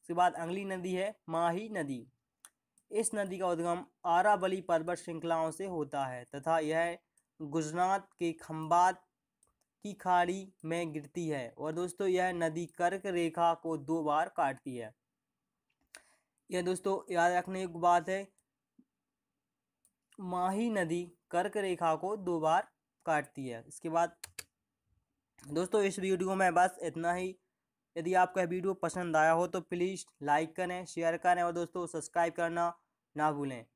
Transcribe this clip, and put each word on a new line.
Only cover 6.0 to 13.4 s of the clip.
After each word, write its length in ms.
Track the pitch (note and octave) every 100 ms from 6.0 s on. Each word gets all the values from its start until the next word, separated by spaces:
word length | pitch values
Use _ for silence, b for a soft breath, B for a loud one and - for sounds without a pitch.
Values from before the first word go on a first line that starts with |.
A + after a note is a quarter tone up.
है 200 | C3+ B2+
तथा 340 | B2 C#3+ C#3 E3
यह 400 | D3+ D#3+ E3+ E3+ _ _ _ _
गुजरात 680 | D3+ D#3+ D3+ E3+ F3+ G3 F#3 _
के 140 | E3+
खंबात 720 | D#3+ - D#3+ D#3 E3+ F3+ F3+ _ _ _ _ _ _ _ _
की 100 | G#3
खाड़ी 600 | F#3+ F#3 F3+ F3 F#3+ F#3+ _
में 280 | D#3+ E3+ E3+
गिरती 360 | D3+ C#3+ - E3
है। 260 | C#3+ A#2 -
और 140 | D3
दोस्तों, 360 | D#3+ F3+ F3 G3
यह 240 | F3+ F#3
नदी 340 | F3 E3 D#3+ E3+
कर्क 400 | - F3 F#3+ G3
रेखा 480 | F3 E3 E3